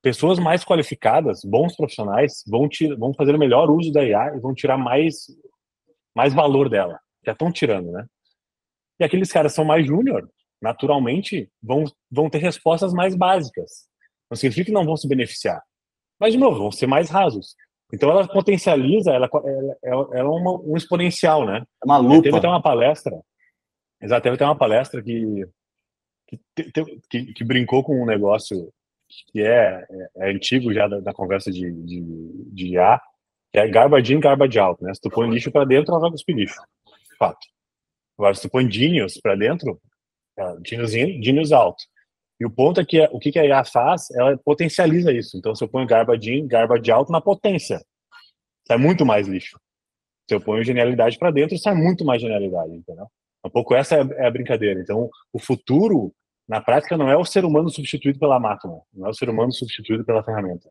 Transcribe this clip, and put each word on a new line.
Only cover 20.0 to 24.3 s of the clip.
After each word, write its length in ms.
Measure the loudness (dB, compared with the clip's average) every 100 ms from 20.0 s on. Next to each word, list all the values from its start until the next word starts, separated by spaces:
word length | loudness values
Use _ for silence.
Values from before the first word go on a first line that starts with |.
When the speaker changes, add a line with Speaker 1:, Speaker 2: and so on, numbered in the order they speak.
| -4
Speaker 1:
ela 40 | -2
é 40 |
uma, 360 | -2 -2 -2 -4
um 160 | -4 -6
exponencial, 680 | -2 -2 0 0 2 2 0
né? 180 | -6 -10 _
Speaker 2:
É 20 | 2
uma 120 | 4
Speaker 1:
É, 20 |
Speaker 2:
lupa. 220 | 8 8
Speaker 1:
teve 160 | 8 2
até 100 | 2
uma 140 | 2
palestra, 580 | 2 2 2 0 -6 -12 _ _ _ _ _ _ _ _
exato, 220 | -2 0
teve 140 | 0